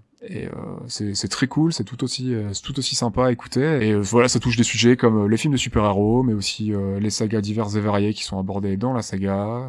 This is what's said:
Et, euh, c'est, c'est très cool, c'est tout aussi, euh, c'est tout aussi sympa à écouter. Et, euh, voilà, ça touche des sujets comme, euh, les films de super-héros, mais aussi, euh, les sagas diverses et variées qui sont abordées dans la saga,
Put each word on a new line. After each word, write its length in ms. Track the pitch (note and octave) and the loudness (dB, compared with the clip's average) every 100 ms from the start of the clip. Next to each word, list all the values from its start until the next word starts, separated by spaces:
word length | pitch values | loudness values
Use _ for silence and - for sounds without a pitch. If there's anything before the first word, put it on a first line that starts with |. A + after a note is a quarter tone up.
| - _ - | -14 _ -14
Et, 180 | F#3 - | -10 -10
euh, 40 | - - - A#2+ | -10 -10 -12 -10
c'est, 260 | - G#2 G2 | -6 -6 -4
c'est 120 | G2 | -6
très 200 | - C3 | -2 -2
cool, 260 | - D#3+ | 2 0
c'est 100 | D#3+ | 0
tout 200 | A2 A#2 | -6 -6
aussi, 300 | B2+ - B2+ | -6 -4 -4
euh, 180 | A#2 G#2 | -2 -4
c'est 80 | G2 | -6
tout 140 | - C3+ | -8 -6
aussi 160 | B2+ - | -4 -2
sympa 300 | A#2+ G#2 B2+ | -2 2 2
à 40 | |
écouter. 300 | A#2+ - B2 D3 D3+ G#2+ | 0 -2 0 2 2 2
Et, 40 | |
euh, 60 | G#2 | 2
voilà, 260 | G2+ A#2 B2 | 2 4 4
ça 120 | A#2+ | 2
touche 180 | B2+ A#2 | 2 2
des 60 | |
sujets 320 | A#2 A2 A#2 B2+ | 2 4 4 6
comme, 280 | A#2+ A2 G2+ | 6 4 4
euh, 20 | |
les 100 | A2+ | 2
films 160 | D#3 | 2
de 40 | C3+ | 0
super-héros, 640 | - A#2 G#2 G2 G#2 A#2+ | 0 2 2 4 4 4
mais 100 | B2+ | 2
aussi, 380 | G#2+ G2 - G#2+ | 0 -2 -4 -2
euh, 260 | G2+ G2 G2 | -2 -2 -2
les 100 | G#2+ | -2
sagas 300 | - A2 G#2+ | -2 -2 -2
diverses 320 | G2+ G#2+ G#2 G#2 | -2 -2 -2 0
et 40 | |
variées 320 | G#2 G2+ G#2 | 0 2 0
qui 100 | G#2+ | -2
sont 140 | - G2 | -6 -4
abordées 380 | F#2+ G2 G2 F#2+ | -4 -2 -2 -2
dans 160 | B2 | -2
la 80 | B2+ | -2
saga, 320 | - G2 G2 G2 G#2 A#2+ | -4 -4 -2 -2 -2 -6